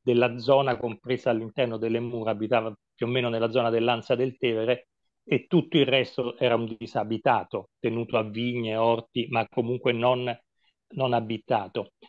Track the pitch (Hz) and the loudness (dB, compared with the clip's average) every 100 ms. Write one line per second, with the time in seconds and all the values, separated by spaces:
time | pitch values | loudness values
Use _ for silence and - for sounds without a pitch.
0 | 123 120 123 120 117 135 135 113 117 110 | 2 4 4 0 2 4 4 -2 -4 -6
1 | 123 127 127 110 113 - 120 110 113 117 | -4 -2 0 -2 -2 -4 -2 -2 -2 -2
2 | 120 117 110 107 107 120 110 104 _ - | -2 -4 -4 -2 0 0 0 -8 _ -6
3 | 117 127 120 113 113 123 117 113 120 117 | -2 0 0 0 0 2 2 2 2 0
4 | - 120 131 - 127 110 113 123 - _ | 0 0 0 -2 -2 0 0 -2 -4 _
5 | _ _ - 143 - 175 160 156 135 135 | _ _ -2 -2 2 2 4 2 4 2
6 | 123 - 123 - 127 117 113 113 113 120 | 0 -4 -6 0 2 2 0 -8 -8 -4
7 | 107 110 139 110 92 101 - _ 117 113 | -4 -2 2 2 0 -8 -10 _ -4 -2
8 | 113 113 107 110 120 120 113 110 113 117 | -2 -2 -2 -4 -4 -4 -4 0 2 0
9 | - 123 117 117 113 - 117 123 131 117 | -2 -6 -2 -2 -2 -2 -4 -2 -2 2
10 | 123 123 123 - _ _ _ _ _ 170 | 2 2 -2 -8 _ _ _ _ _ -4
11 | 131 120 113 110 - 113 95 117 101 _ | 0 0 -2 -6 -2 -2 -2 -8 -8 _